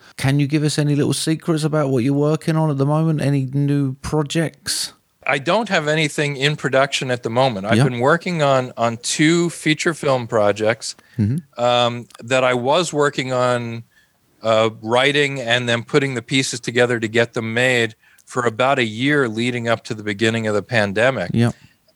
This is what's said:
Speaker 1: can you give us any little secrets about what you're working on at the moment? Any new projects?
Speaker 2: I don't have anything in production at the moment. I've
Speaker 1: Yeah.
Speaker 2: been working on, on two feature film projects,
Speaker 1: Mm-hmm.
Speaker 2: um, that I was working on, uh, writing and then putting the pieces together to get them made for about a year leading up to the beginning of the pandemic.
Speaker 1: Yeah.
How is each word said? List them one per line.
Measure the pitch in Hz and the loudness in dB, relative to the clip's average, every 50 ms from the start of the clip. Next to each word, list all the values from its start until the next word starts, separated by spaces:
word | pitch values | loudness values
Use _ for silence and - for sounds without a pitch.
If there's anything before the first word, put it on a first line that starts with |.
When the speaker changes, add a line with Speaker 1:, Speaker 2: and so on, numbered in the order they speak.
| - - - - | -8 -14 -8 -4
Speaker 1:
can | - 135 139 143 | -2 0 2 2
you | 147 135 | 0 0
give | 151 156 147 | 0 0 0
us | 151 - - | 0 0 0
any | 147 147 147 | 0 0 2
little | 139 131 123 135 | 2 2 0 0
secrets | - - 160 160 156 - - 165 151 151 | -2 -2 -2 -2 -2 -2 -2 -2 0 0
about | 151 151 156 147 135 | 0 0 0 0 0
what | 135 127 113 | 0 0 2
you're | 139 139 | 2 2
working | 143 147 151 160 156 - 175 160 160 | 2 2 2 0 0 0 -2 0 0
on | 160 156 | 0 0
at | 143 135 | 0 0
the | 139 | 0
moment? | 143 151 156 160 165 156 143 | 0 2 2 2 0 0 0
Any | - 139 143 143 135 | 0 0 0 0 0
new | 127 135 143 143 139 143 143 143 135 131 - | -2 -2 0 0 0 2 0 0 -2 -4 -6
projects? | - - - 151 156 139 151 165 160 147 - - _ - - - - - - _ _ _ _ _ - | -6 -2 -2 -2 -2 0 -2 -2 -2 -4 -6 -8 _ -6 -6 -6 -6 -8 -10 _ _ _ _ _ -4
Speaker 2:
I | - 139 143 | -4 -4 -2
don't | 131 160 180 214 240 190 | 0 0 0 0 0 0
have | 190 170 151 147 | 0 0 0 2
anything | 151 160 156 143 - - 151 143 143 | 2 2 0 0 0 -2 -2 -2 -2
in | 127 135 147 151 - | 0 0 0 0 0
production | - 139 127 131 139 143 - - 143 131 | -2 0 2 2 2 2 0 -4 -2 -2
at | 123 120 - | -4 -4 -4
the | 120 | -2
moment. | 113 123 135 131 113 98 95 | 0 2 2 2 0 -2 -2
I've | 104 117 110 | 0 2 4
Speaker 1:
Yeah. | 139 | 4
Speaker 2:
been | 135 123 120 | 2 2 0
working | 120 139 165 170 - 190 175 160 147 | 2 2 2 2 0 -4 -2 0 2
on, | 139 135 131 127 123 - | 2 2 2 0 -2 -4
on | - 117 117 117 113 | -2 -2 -2 -2 -4
two | - - - - 156 156 170 170 175 170 | -6 -6 -2 2 2 4 4 2 0 -2
feature | - - - 156 151 - - 175 160 | -4 -4 -2 -2 -2 0 -2 -4 -4
film | - - 143 135 123 120 110 | -2 0 0 0 0 0 0
projects, | 123 110 104 104 104 107 107 107 120 - - - - - _ _ _ - | 0 2 2 2 2 2 0 0 0 -2 -6 -10 -12 -14 _ _ _ -2
Speaker 1:
Mm-hmm. | 107 101 131 175 - _ _ - 120 | 0 0 0 -2 -6 _ _ -2 0
Speaker 2:
um, | 123 123 120 120 117 120 120 120 - - - | 2 2 2 2 0 -2 -6 -10 -14 -18 -18
that | - 117 131 131 131 | -4 0 0 2 2
I | 127 127 | 2 2
was | 123 120 131 147 175 180 165 156 | 0 0 0 0 0 0 0 0
working | 147 143 143 - - 135 131 131 | 0 0 0 0 -4 -4 -4 -2
on, | 123 127 123 123 120 120 117 117 117 113 - _ _ _ _ _ _ _ _ _ _ - | 0 0 0 0 -2 -2 -6 -10 -12 -12 -16 _ _ _ _ _ _ _ _ _ _ -2
uh, | 110 110 110 110 113 110 117 | 2 2 4 2 2 0 -4
writing | 110 110 120 123 131 143 139 147 143 139 139 135 | -4 0 2 2 2 2 2 2 0 0 -2 -4
and | 120 117 120 123 123 120 | -2 0 0 0 2 0
then | 117 117 110 | 0 -2 -2
putting | - - 147 135 135 131 | 0 0 0 2 0 -2
the | 120 | -4
pieces | 113 - - 135 135 - - 120 | -4 -2 0 0 0 -2 -4 -8
together | - - 117 120 123 120 123 113 | -8 -2 2 2 2 4 2 0
to | 113 107 | -2 0
get | 107 117 117 117 - | 0 0 0 0 -2
them | 123 113 113 113 | -4 -6 -4 -2
made | 117 127 131 127 120 117 113 113 _ _ _ _ _ _ | 0 0 2 2 2 0 -2 -4 _ _ _ _ _ _
for | - - 131 120 | -8 -6 -2 -2
about | 120 110 110 127 131 143 135 | -2 0 0 0 2 2 2
a | 123 | 0
year | 110 107 113 127 143 151 147 135 117 | -2 -2 -2 0 0 2 2 0 0
leading | 107 110 120 123 120 120 117 117 | -2 -2 -2 -2 -2 -2 -2 -2
up | 113 110 - | -2 -2 -2
to | - 120 | -6 -10
the | 107 104 | -8 -6
beginning | 104 104 98 113 113 113 113 110 107 | -6 -2 0 0 0 0 0 -2 0
of | 104 | -2
the | 104 | -2
pandemic. | 98 - 123 113 104 101 95 107 113 131 135 110 87 87 - | -2 0 0 0 0 0 0 2 2 2 2 0 -4 -2 0
Speaker 1:
Yeah. | 110 120 117 - - - _ _ _ _ _ _ | 2 2 0 0 -4 -12 _ _ _ _ _ _